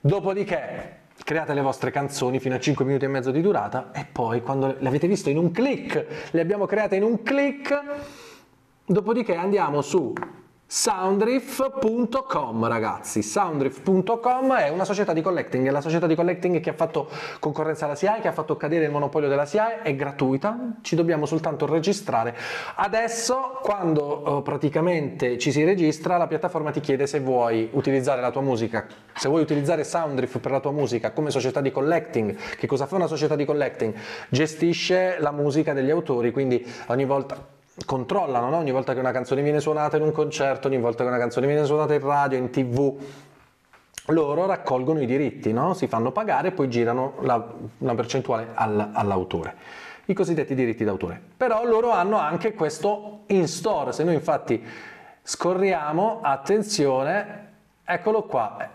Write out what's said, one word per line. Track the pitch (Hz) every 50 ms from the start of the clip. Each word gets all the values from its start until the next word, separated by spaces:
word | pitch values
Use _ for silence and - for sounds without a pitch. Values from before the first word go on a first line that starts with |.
Dopodiché | _ 143 180 202 156 190 196 202 202 202 180 156 127 104 - - - - - - _ _ _ - -
create | - 151 160 156 147 147
le | 143 139
vostre | 135 123 - - 123
canzoni | 120 143 139 139 139 - 135 123 127 131
fino | 127 135 127
a | 127
cinque | - - 143 123 135
minuti | 131 139 135 139
e | 135
mezzo | 139 135 120 131
di | 127 147
durata | 165 202 196 139 104 101 - 127 131 - -
e | - 139
poi | - - - 123 113 117 120 113
quando | - 135 139 135 135 131 -
le | 135
avete | 131 127 143 165 175
visto | 208 190 - 151
in | 139 156
un | 170 170
click, | 170 202 240 285 254 - - - - 151 - - - - - -
le | - 165 165
abbiamo | 165 214 202 196
create | - 202 214 214 196 196
in | 190 202
un | 226 240 208 -
click, | 226 269 277 285 285 269 285 - - 277 285 285 285 285 294 285 285 - - - - - - - _ _ _ _ _ _ _ _
dopodiché | - 190 208 196 196 233 254 233 - 185
andiamo | 165 175 196 202 202 175 147 143 147
su | 139 - - 185 151 113 - - - - - - - _ _ _ _ _
soundriff | - - - 190 - 185 185 190 196 208 226 226 254 269 254 - - - 262 269 269 269
punto | - 220 226 240 247 220 233 269 262
com, | 262 - 160 143 120 113 113 110
ragazzi. | 117 117 113 110 107 90 - - - - 113 104
Soundriff | - - 208 202 175 160 143 135 131 131 - -
punto | 190 190 185 180 190 233 233
com | 233 247 254 254 262 269 262
è | 240 165 143
una | 156 180 190
società | 180 202 185 208 - 165
di | 165 156
collecting, | 190 180 156 123 - - 127 131 135
è |
la | 139 143
società | 143 160 156 170 170 165
di | 160
collecting | 156 170 175 180 175 - 180 180 160
che | 165 170
ha | 147
fatto | - - - - 160 - - - - - - - -
concorrenza | - 156 143 147 156 156 156 - 160
alla | 147 147
siai, | 139 - 196 214 226
che | -
ha | 170 147
fatto | - 151 - 156
cadere | 143 - 147 160 170 160
il | 147
monopolio | 147 147 143 139 139 160 147 139
della | 139 139 147
siai, | 143 - 208 214 226 226 220 -
è | 160 143
gratuita, | 135 143 139 139 143 143 131 131 139 - 202 226 240 254 240 226 -
ci | - - -
dobbiamo | 160 170 165 170 151 151
soltanto | 147 160 156 160 165 151 127 147
registrare. | 139 147 165 156 185 202 202 - - 123 117 113 117 120 - - - - - - - -
Adesso, | - 190 202 190 220 233 226 233 233 - - 254 262 262 269 - - -
quando, | 220 208 202 185 170 156 156 147 143 147 147 - 151 143 143
eh, | 139
praticamente | - 147 139 - 147 139 160 160 180 180 165 147 131 113 - 139 123 123 120
ci | 123 156 131
si | 147 151
registra, | 170 202 196 170 156 147 - - 175 180
la | 175 170
piattaforma | 160 165 156 - 175 180 160 151 151 147
ti | 151
chiede | 143 - 139 131 143
se | 143 147 151
vuoi | 135 131 127 123 120 117 117 113 110 110 -
utilizzare | 139 135 143 135 135 127 135 139 123
la | 123 123 120
tua | 135 139
musica, | 139 127 110 117 107 117 107 101 - - - - - -
se | - - 131
vuoi | 147 165 156
utilizzare | 151 156 147 143 151 175 160 143
Soundriff | - - 135 - 143 143 127 127 123 - 123
per | 117 143
la | 131 135
tua | 131 147 143
musica | 151 143 113 120 117 113 113 -
come | - 151 147
società | 131 135 117 131 - 151
di | 139 135
collecting. | 131 - 135 151 170 165 156 - - 120 110 104 98 - - - -
Che | - -
cosa | - 147 127 143
fa | 139 -
una | 190 175
società | 151 160 143 143 147 151
di | 147 147
collecting? | 139 147 147 139 127 - - 123 110 107 - - - - - - -
Gestisce | - 127 156 156 156 - - 170 170 170 - - 180 185 185 185 180 170
la | 156 147
musica | 143 147 147 147 135 156 151 156 143
degli | 139 131 131
autori, | 156 170 170 - 135 120 117 120 117
quindi | 139 139 131 127 117 123 - - - -
ogni | - 120 131 139
volta | 127 139 139 131 139 - - - - - _ _ _ _ - -
controllano, | - 143 131 123 - 185 202 180 147 131 120 120 123
no? | 151
Ogni | 170 165 139
volta | 127 135 131 139 131
che | 123
una | 127 127 120
canzone | 165 151 - 139 131 143
viene | 147 151 151
suonata | 143 156 151 151 151 151 147 156
in | 151
un | 156
concerto, | 151 156 151 147 147 - 143 135 131 120 -
ogni | 139 135 127
volta | 117 120 117 117 127
che | 123
una | 123 123
canzone | 120 120 113 - 123
viene | 139 147 151 151
suonata | 139 147 151 151 147 147
in | 143
radio, | 131 139 143 143 143 139 131 127
in | 127 123
T | - 139 131
V, | 123 120 127 143 139 139 139 - - - - - - - - - _ _ _ _ _ _ - _ _ _ - -
loro | - 151 165 156 143 147 156 180
raccolgono | 196 190 175 - - 139 127 127 131 160 156 139
i |
diritti, | 113 123 139 151 127 - - - 110 110
no? | 117 139 175 185
Si | - -
fanno | - - 113 113 127
pagare | 127 - 220 208 151 131 151 185
e | 185
poi | - 143 131
girano | 117 120 117 113 120 127 131 139 - -
la, | - 135 123 117 110 - - - - 113 -
una | - - 131 120
percentuale | 110 120 117 - 135 127 - 127 110 113 113 -
al, | - - 110 107 104 107 104 -
all'autore, | - 110 101 98 92 92 - - 87 80 - - - - - - - - - - - -
i | - 190
cosiddetti | 190 190 160 170 156 139 - 139
diritti | 131 127 117 110 - 113
d'autore. | 104 98 95 - 87 85 - - - -
Però | _ 254 247 226 220 240
loro | 240 226 220 233 240
hanno | 226 185 175 190 214
anche | 208 156 147 165 170 - 151 139
questo | - 165 151 151 - - 202 208 208 - - - - -
in | - 202 190 170
store. | 147 - - 170 220 202 156 139 127 120
Se | - 156
noi | 175 170
infatti | 143 147 - 151 135 - - 123 110 - - - - - - - - - - - _
scorriamo, | _ - - - - 170 185 185 190 196 185 165 151 147 156 165 196 220 214 226 214
attenzione, | 147 139 135 - - 196 214 208 208 - - 147 139 131 127 135 147 175 208 202 - - - - - - _ _ _ _ _ _
eccolo | - 180 175 175 214 214 220 -
qua | - - 127 113 104 - - - - -